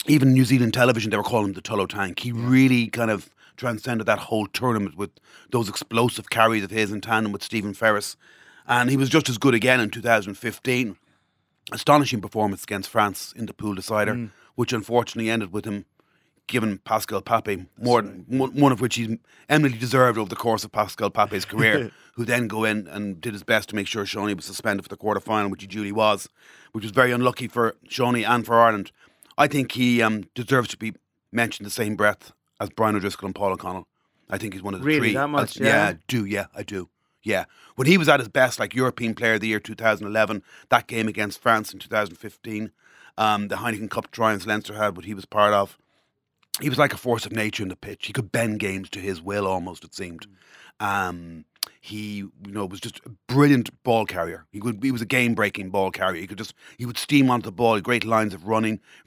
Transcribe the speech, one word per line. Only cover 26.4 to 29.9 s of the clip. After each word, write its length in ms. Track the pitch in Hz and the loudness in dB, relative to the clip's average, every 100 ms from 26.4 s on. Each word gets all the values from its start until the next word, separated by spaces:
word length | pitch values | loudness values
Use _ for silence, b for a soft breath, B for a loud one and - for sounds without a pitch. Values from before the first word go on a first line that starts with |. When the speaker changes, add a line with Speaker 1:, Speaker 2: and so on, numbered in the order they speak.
| b b b | b b b
Speaker 1:
which 100 | 110 | -10
was 60 | 107 | -2
very 200 | 113 127 | 2 4
unlucky 360 | 123 127 - 117 | 4 0 0 -4
for 280 | 120 113 - - | -2 -2 -2 -10
Shawnee 360 | - 123 120 | -2 0 0
and 200 | 107 120 | 2 0
for 160 | 113 117 | 4 6
Ireland. 320 | 117 104 95 _ b b b b | 6 4 -4 _ b b b b
I 80 | 147 | 2
think 260 | 147 123 | 0 -2
he, 300 | 127 123 | 0 2